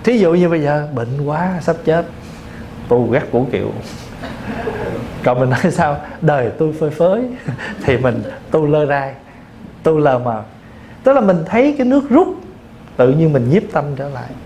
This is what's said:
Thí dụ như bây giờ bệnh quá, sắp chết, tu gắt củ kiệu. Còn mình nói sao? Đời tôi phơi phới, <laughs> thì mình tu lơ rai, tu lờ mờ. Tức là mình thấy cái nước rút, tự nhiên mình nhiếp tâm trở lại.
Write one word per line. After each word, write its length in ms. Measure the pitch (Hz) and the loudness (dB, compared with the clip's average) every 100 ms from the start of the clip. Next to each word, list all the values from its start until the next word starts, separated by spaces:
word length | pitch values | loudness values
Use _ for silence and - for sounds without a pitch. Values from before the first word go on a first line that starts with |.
Thí 140 | 226 240 | 2 4
dụ 160 | 175 | 4
như 140 | 175 175 | 4 4
bây 120 | 165 | 2
giờ 280 | 143 147 147 | 2 0 -2
bệnh 320 | 131 117 139 143 | -6 -4 -4 -2
quá, 240 | 151 180 180 | -2 -2 -2
sắp 160 | 165 160 | -2 0
chết, 220 | - 160 170 - - - - - - - - | 0 0 -2 -12 -16 -16 -16 -16 -14 -14 0
tu 220 | 120 113 | 2 2
gắt 120 | 127 - | 0 0
củ 140 | 120 131 | -2 0
kiệu. 180 | 98 104 107 - - - - - - - - - - - - - - | -2 -4 -8 -12 -16 -16 -14 -12 -12 -10 -8 -8 -6 -8 -8 -10 -4
Còn 160 | - 127 | 0 2
mình 100 | 131 | 2
nói 200 | 127 180 | 2 0
sao? 260 | 165 156 143 - - | 0 0 -2 -8 -2
Đời 300 | 160 143 117 104 | 0 2 0 0
tôi 140 | 156 151 | -2 0
phơi 100 | 151 | -4
phới, 320 | 143 175 208 254 - - | 2 2 2 -4 -8 -10
<laughs> 300 | 117 - - | -10 -10 -4
thì 120 | - 123 | 0 2
mình 260 | 123 113 104 - - | 2 -2 -6 -12 -2
tu 160 | 170 147 | 0 2
lơ 200 | 151 147 | 2 2
rai, 280 | 143 135 131 - - - - - - | 0 -2 -10 -20 -20 -20 -20 -20 -2
tu 160 | 160 156 | 2 4
lờ 200 | 147 127 | 4 2
mờ. 240 | 123 110 101 - - - - - | 0 -4 -8 -18 -20 -20 -20 0
Tức 80 | 262 | 4
là 80 | 277 | 4
mình 240 | 202 175 160 | 4 2 0
thấy 280 | 220 285 294 | 2 2 2
cái 80 | 247 | 2
nước 240 | 277 - | 2 4
rút, 180 | 254 370 - - - - - - - | 4 4 -2 -12 -20 -20 -20 -14 2
tự 160 | 127 | 4
nhiên 200 | 147 160 | 6 4
mình 180 | 143 117 | 2 4
nhiếp 120 | 180 214 | 2 2
tâm 120 | 156 143 131 | -4 -4 -8
trở 120 | 139 | -8
lại. 200 | 131 120 123 | -10 -12 -14